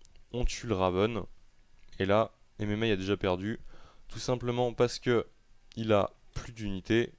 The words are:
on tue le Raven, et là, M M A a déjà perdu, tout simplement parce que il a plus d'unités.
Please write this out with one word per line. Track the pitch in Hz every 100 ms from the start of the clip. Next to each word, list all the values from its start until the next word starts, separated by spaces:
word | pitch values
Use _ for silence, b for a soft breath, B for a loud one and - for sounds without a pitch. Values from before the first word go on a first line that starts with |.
| - - -
on | 120
tue | 120 - 120
le | 95
Raven, | 92 92 110 110 85 - - - _ - - -
et | 98
là, | 104 110 - - -
M | 104
M | 104
A | 113
a | 95
déjà | 92 101
perdu, | 98 90 101 117 b b b b b
tout | 117
simplement | - 123 120 120 123
parce | 113 123 -
que | 131 117 - - _ - - -
il | 110
a | 101 - - -
plus | - -
d'unités. | 113 104 95 - 113 -